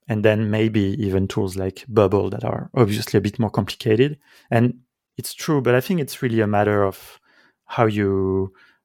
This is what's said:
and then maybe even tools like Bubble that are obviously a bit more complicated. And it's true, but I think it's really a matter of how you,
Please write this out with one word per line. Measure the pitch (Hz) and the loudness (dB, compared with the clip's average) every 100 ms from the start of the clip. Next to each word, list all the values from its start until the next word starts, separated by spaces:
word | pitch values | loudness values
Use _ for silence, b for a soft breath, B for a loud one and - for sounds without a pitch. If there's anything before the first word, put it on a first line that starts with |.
| - | -6
and | 107 | 0
then | 107 107 110 | 2 2 0
maybe | 107 113 107 98 98 | 0 0 2 0 0
even | 101 95 95 | 0 0 0
tools | - 98 92 | -2 -4 -4
like | 95 - - | -6 -8 -2
Bubble | 110 98 98 95 | 2 4 2 -2
that | 98 | -4
are | 113 - - 135 | -6 -6 -4 0
obviously | 107 107 110 107 | 2 0 0 0
a | |
bit | 98 - | 0 -2
more | 110 | -4
complicated. | - 101 - 117 110 143 147 b b b | -2 -4 -4 0 2 2 -2 b b b
And | 117 120 - _ _ _ - | 2 2 -2 _ _ _ -14
it's | 117 | -14
true, | - - 147 | -10 -2 -2
but | 123 | 2
I | 123 | 0
think | 131 180 | 0 -4
it's | 131 - | -4 -6
really | 131 113 | -2 0
a | 104 | 2
matter | 104 104 104 | 2 2 2
of | 98 - - - b b b b - | 0 -2 -18 -20 b b b b -10
how | - 110 | 0 0
you, | 104 101 98 95 95 95 b b b | 2 0 0 0 -2 -4 b b b